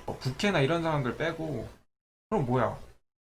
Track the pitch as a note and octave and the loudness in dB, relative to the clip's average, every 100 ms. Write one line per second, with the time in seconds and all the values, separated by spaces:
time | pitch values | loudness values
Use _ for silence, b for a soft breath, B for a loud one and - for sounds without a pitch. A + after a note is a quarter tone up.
0 | - - C3 - G#3 F3 C3+ E3+ E3 D3 | -8 -6 -4 0 2 4 4 2 2 0
1 | B2 A2+ D#3+ D#3+ D#3 B2 G#2+ - _ _ | 0 0 -2 -2 -4 -6 -8 -12 _ _
2 | _ _ - G#3+ A#2+ B2+ G#2 - - - | _ _ -2 0 2 2 2 -2 -12 -20
3 | _ _ _ | _ _ _